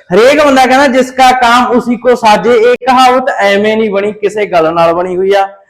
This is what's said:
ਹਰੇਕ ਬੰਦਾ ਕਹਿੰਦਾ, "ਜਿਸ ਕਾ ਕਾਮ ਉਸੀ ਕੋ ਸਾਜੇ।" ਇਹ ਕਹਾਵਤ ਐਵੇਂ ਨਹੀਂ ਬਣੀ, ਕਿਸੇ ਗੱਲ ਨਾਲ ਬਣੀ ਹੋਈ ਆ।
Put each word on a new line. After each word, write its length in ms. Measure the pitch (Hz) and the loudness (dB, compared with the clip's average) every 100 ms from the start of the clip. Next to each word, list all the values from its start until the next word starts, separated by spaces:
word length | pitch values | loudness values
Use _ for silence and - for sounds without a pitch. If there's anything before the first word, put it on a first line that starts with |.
| - | -4
ਹਰੇਕ 320 | 185 247 294 294 | 2 2 2 2
ਬੰਦਾ 200 | 262 254 | 2 2
ਕਹਿੰਦਾ, 220 | 254 285 | 2 0
"ਜਿਸ 240 | 254 247 | 0 -2
ਕਾ 200 | - 254 | 0 2
ਕਾਮ 340 | 254 240 240 220 | 2 2 2 0
ਉਸੀ 300 | 247 240 240 | -2 -2 -4
ਕੋ 200 | 254 240 | -2 0
ਸਾਜੇ।" 380 | 226 208 196 | 2 2 2
ਇਹ 220 | 240 233 247 | 2 2 0
ਕਹਾਵਤ 540 | 254 247 254 254 254 | 0 2 2 2 -2
ਐਵੇਂ 480 | 196 202 202 208 220 | -2 -2 0 -2 -2
ਨਹੀਂ 140 | 220 | -2
ਬਣੀ, 200 | 196 202 | -4 -6
ਕਿਸੇ 340 | 208 202 214 196 | -4 -6 -4 -4
ਗੱਲ 280 | 175 160 | -2 -2
ਨਾਲ 200 | 170 170 | 0 0
ਬਣੀ 240 | 170 180 180 | 0 -4 -4
ਹੋਈ 140 | 190 | -2
ਆ। 140 | 196 196 - | 0 -2 -8